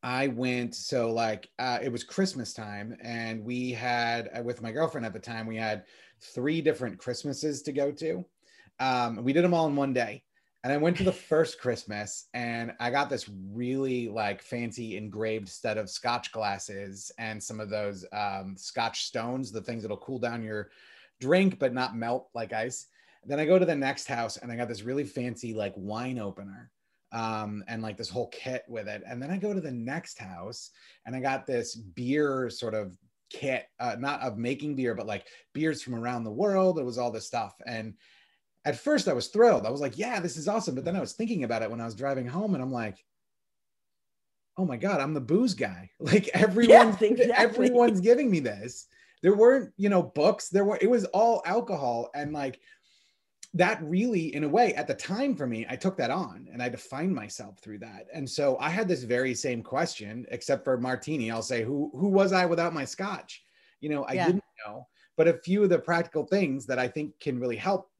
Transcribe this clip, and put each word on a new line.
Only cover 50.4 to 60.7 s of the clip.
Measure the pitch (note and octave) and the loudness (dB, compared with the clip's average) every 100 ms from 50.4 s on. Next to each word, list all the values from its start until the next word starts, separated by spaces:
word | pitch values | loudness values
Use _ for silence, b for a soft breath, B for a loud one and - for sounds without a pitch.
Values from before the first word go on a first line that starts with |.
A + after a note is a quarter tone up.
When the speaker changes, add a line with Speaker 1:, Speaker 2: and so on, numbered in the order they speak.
| - | 0
Speaker 1:
There | F#3 | 2
were, | G3+ G#3 | 2 2
it | G3 | 4
was | A#3+ G3 | 4 2
all | F#3 A3+ A3+ E3+ | 4 4 4 2
alcohol. | G#3 G3 F3 C3 A#2 A#2+ | 0 0 -2 0 -2 -4
And, | C#3+ D3 | -6 -6
like, | D3+ C3+ B2+ b b b b b b _ _ - | -4 -4 -6 b b b b b b _ _ -8
that | E3+ F3+ A3 | 2 2 2
really, | D#3 F3+ A#3+ G3+ D#3+ | 0 0 2 2 0
in | D3 | -2
a | D3+ | 2
way, | F3+ A#3 | 6 4
at | D3 D3 | 4 -2
the | |
time | C3 - G3+ C#4 F#3+ | -4 -2 -2 0 0
for | C3+ | -2
me, | A2+ A2+ | -4 -4
I | B2+ | -2
took | F#3+ F#3 | -2 0
that | A#2+ | -2
on | D#3 D3 F#2 B2+ | -2 -4 -10 -14
and | A#2+ | -6
I | B2 | -6
defined | A#2 - C3+ F3 | -6 -10 -4 -2
myself | D3+ G#2 - G2+ F#2+ | -2 -4 -12 -14 -16
through | - G#2 | -16 -14
that. | A2+ G2+ - | -14 -16 -14
And | D#3+ C3+ | -10 -6
so | - C#3+ B2+ | 0 2 2
I | D3 | 0
had | F3+ G3 | 0 0
this | D#3+ | -2
very | A#2+ B2 C3 | 0 0 0
same | A#2+ C#3 A#2+ | -2 -2 -4
question, | A2 C3 E3 - G#2 A2+ B2 | -4 -2 -2 -4 -10 -10 -10
except | A#2+ - C#3 | -10 -2 -2
for | C#3 | 2